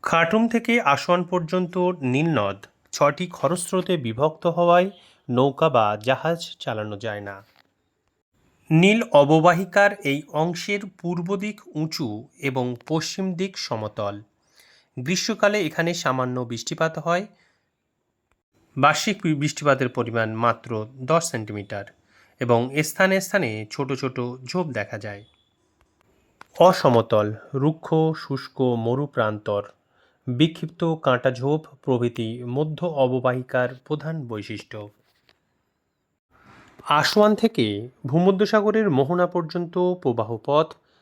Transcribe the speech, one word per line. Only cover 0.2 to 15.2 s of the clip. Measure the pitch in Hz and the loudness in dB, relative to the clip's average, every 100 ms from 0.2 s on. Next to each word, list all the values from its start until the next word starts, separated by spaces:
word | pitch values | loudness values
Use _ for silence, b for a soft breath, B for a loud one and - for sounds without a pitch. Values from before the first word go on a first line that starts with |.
| 165 220 226 | 2 2 2
থেকে | 233 226 240 | 0 0 0
আসোয়ান | 143 139 - 180 | 2 2 2 0
পর্যন্ত | 175 180 160 185 180 180 180 175 | 0 -4 -2 -2 -2 -2 -2 -2
নীলনদ | 131 131 165 143 101 101 - _ _ | -2 0 2 0 0 -4 -12 _ _
ছটি | - 147 143 180 | 0 0 0 -8
খরস্রোতে | - 139 175 - 190 180 175 | -2 -2 -2 -2 -4 0 -2
বিভক্ত | 120 110 151 156 175 | -2 0 -2 0 -2
হওয়ায় | 165 175 175 190 b b b - | 2 4 6 4 b b b -4
নৌকা | 120 139 131 160 | 2 2 4 2
বা | 127 107 107 | 4 2 0
জাহাজ | 110 131 160 170 - - | 0 0 0 -4 -6 -10
চালানো | - 110 107 101 | -8 -6 -6 -8
যায় | 110 104 | -8 -8
না। | 101 98 104 _ _ _ _ _ _ _ _ _ _ _ _ | -10 -14 -18 _ _ _ _ _ _ _ _ _ _ _ _
নীল | 160 185 220 226 | 6 6 4 4
অববাহিকার | 147 143 160 165 170 185 202 202 202 | 6 8 6 6 4 2 4 4 2
এই | 143 143 151 | -4 -4 -4
অংশের | 151 165 170 - 202 196 _ | -2 -2 -4 -6 -6 -8 _
পূর্ব | 170 175 175 196 | -6 -4 -4 -4
দিক | 208 208 - 156 | -6 -10 -10 -6
উঁচু | 156 - 131 107 - _ | -4 -4 -6 -8 -12 _
এবং | 139 131 123 120 - | -4 -2 -4 -6 -4
পশ্চিম | 156 156 - 190 | -4 -4 -6 -6
দিক | 175 190 185 | -4 -6 -6
সমতল। | - 110 107 - 104 104 107 _ b b b b b - | -8 -6 -6 -6 -6 -6 -16 _ b b b b b -12
গ্রীষ্মকালে | 127 185 | -4 -2